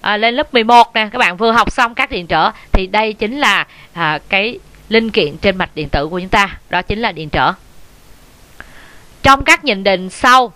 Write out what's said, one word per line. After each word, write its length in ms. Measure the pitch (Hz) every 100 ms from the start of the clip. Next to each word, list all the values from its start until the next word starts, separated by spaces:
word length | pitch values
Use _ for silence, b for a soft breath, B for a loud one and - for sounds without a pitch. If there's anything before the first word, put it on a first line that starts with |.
à, 160 | - 208
lên 180 | 226 240
lớp 180 | -
mười 100 | 240
một 320 | 220 240 226 226
nè, 140 | 214
các 80 | 247
bạn 180 | 190 180
vừa 140 | 226
học 200 | 226 -
xong 240 | - 233 240
các 160 | 269
điện 160 | 226 170
trở 240 | 165 185 - B
thì 160 | - 190
đây 260 | 208 220
chính 260 | 214 214 277
là, 280 | 254 190 - B B
à, 260 | 170 156 151 -
cái 300 | 190 214 247 - - -
linh 200 | 220 226
kiện 280 | 208 151 156
trên 200 | 202 185
mạch 120 | 170 -
điện 140 | 143
tử 180 | 151 151
của 120 | 180
chúng 100 | 185
ta, 280 | 220 196 - -
đó 120 | 175
chính 180 | 180 208
là 120 | 226
điện 180 | 165 156
trở. 240 | 160 135 190 - - - - - - - - - - B B B B B -
Trong 200 | 269 277
các 220 | 277 339 294
nhận 180 | 196
định 260 | 196 185 185
sau, 440 | - 226 254 240